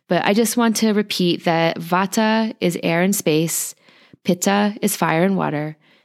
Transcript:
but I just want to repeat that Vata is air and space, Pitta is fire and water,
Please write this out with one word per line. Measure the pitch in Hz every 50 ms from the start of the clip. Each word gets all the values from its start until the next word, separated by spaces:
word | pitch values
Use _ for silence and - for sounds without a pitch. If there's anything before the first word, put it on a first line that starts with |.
| _
but | - 185 165 -
I | - 208
just | 214 233 220 -
want | 240 233 226 214
to | - 220 220
repeat | 208 208 208 208 - - 185 175 165 - -
that | 180 165 165 165 165 -
Vata | - 170 170 180 185 196 190 - 226 220 220 220 220 226 220 - -
is | - 180 165 - -
air | 170 165 170
and | 180 190 196
space, | - - 170 151 156 165 165 - - - - - _ _ _ _ _ _ _ - - -
Pitta | - 175 180 - 202 196 202 208 208 208 -
is | - 208 -
fire | - 175 160 160 160 175
and | 196 196
water, | 180 156 151 151 147 151 156 156 _ _ _ _ _